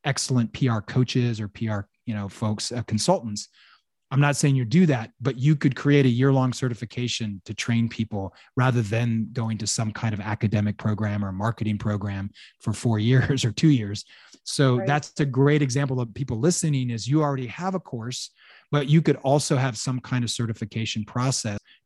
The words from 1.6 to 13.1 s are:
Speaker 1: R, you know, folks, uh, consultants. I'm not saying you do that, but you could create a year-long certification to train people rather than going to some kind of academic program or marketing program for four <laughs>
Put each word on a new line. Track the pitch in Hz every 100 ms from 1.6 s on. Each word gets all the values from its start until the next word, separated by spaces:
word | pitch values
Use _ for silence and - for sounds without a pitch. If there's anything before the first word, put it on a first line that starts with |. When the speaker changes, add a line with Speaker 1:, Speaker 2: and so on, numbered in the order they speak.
| 110
Speaker 1:
R, | 104 - _ -
you |
know, | 104 98
folks, | - 107 104 -
uh, | 120
consultants. | - 107 - 185 113 101 - _ _ _ _ _ _
I'm | 139
not | 143 139
saying | 143 135
you | 113
do | 170 170
that, | 123 113 _
but | 117 131
you | 143 147
could | 160
create | - 143 143
a | 131
year-long | 117 135 135 127
certification | - 127 117 117 - 120 - 110 95 -
to |
train | 104 - 117 113
people | - 110 104 95 - - -
rather | 127 120
than | 104 113 120 113 107
going | 123 113 107
to | 110
some | - 107
kind | - 113
of | 104
academic | 104 104 104 107 104 -
program | 110 104 107 104
or | 98
marketing | 92 110 110 110 101
program | 107 104 101 98 101 - - _
for | -
four | 104 120 107
<laughs> | 113